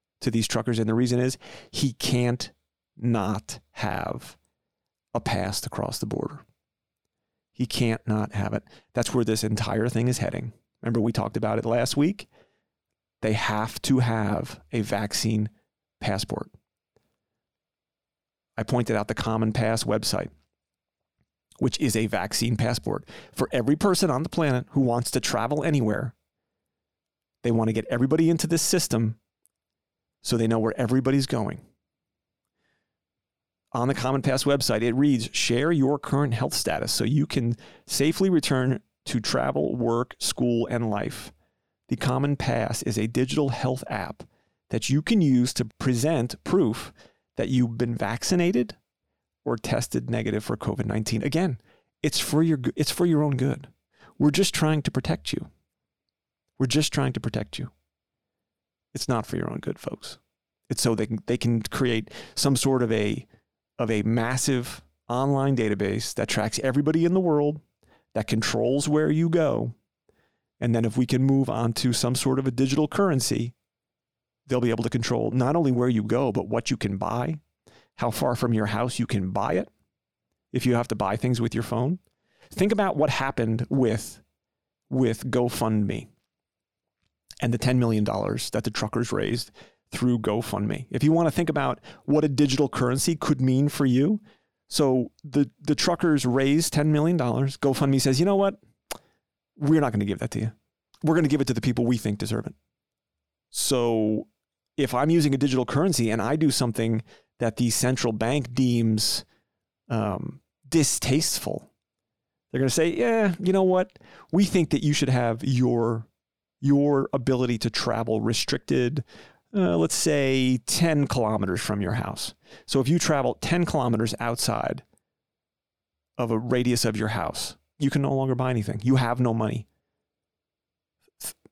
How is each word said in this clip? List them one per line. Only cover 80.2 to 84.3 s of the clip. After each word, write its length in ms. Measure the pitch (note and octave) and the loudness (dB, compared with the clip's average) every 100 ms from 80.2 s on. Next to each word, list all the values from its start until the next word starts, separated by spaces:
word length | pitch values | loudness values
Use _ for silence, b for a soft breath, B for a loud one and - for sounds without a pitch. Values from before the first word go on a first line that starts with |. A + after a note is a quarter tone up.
| _ _ _ | _ _ _
if 100 | B2+ | -2
you 100 | B2+ | 2
have 140 | A#2+ A#2+ | 2 0
to 60 | |
buy 220 | G#2+ F#2+ G#2+ | -2 -2 0
things 220 | B2+ A#2+ | 0 0
with 160 | A#2 | -2
your 80 | A#2 | -4
phone. 360 | A2 A2+ C3 F3+ _ b b b b | -4 -2 -2 -4 _ b b b b
Think 220 | - G3 | 0 0
about 240 | G#3 G3 D3 | 2 0 2
what 140 | D3 | 0
happened 560 | - C3+ C3 A2+ A2+ B2 | 0 -2 -2 0 0 0
with, 540 | C3+ B2 A2+ - - _ | 2 2 0 -4 -16 _